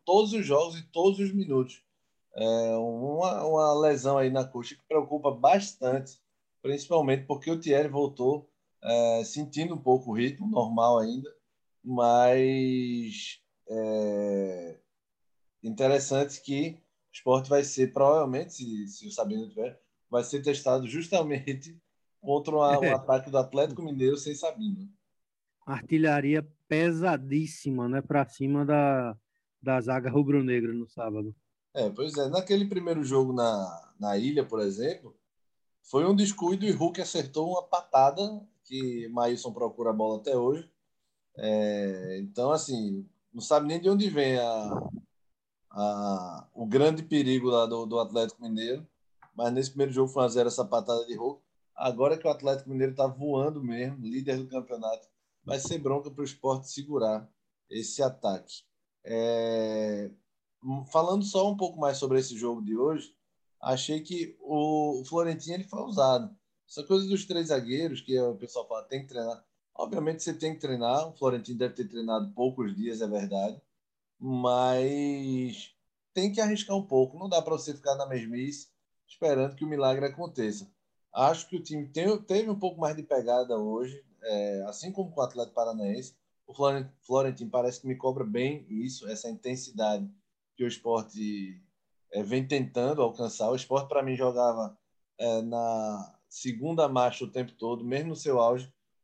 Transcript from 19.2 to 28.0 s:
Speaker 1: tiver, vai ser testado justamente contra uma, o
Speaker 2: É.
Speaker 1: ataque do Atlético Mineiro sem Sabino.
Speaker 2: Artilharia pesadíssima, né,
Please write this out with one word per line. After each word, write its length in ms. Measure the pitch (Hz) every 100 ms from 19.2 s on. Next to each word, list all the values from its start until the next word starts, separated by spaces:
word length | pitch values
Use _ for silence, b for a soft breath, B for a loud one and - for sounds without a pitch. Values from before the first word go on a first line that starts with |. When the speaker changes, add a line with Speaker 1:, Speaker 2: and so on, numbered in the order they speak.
| 101 220 220
Speaker 1:
tiver, 320 | 214 220 - _ _ _
vai 140 | 123
ser 180 | 120 143
testado 460 | 143 143 135 127 123
justamente 920 | 143 165 185 151 139 139 139 165 - _ _ _ _
contra 340 | - 143 147 156
uma, 240 | 143 143
o 40 |
Speaker 2:
É. 100 | 147
Speaker 1:
ataque 380 | 131 131 131 139
do 60 | 135
Atlético 440 | 131 139 147 139
Mineiro 340 | 160 135 131 143
sem 200 | 147 147
Sabino. 520 | 165 113 107 - 196 - _ _ _ _ _ _ -
Speaker 2:
Artilharia 840 | 135 117 160 156 143 139 156 151 _ -
pesadíssima, 1200 | 156 170 160 180 156 135 143 156 - 143 127 120
né, 120 | 135